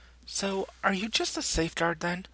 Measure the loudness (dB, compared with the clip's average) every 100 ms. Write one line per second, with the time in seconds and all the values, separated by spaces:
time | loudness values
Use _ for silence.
0 | -20 -20 -8 -2 0 -2 -4 0 0 2
1 | 0 0 0 -2 0 0 0 2 0 2
2 | -2 -2 -6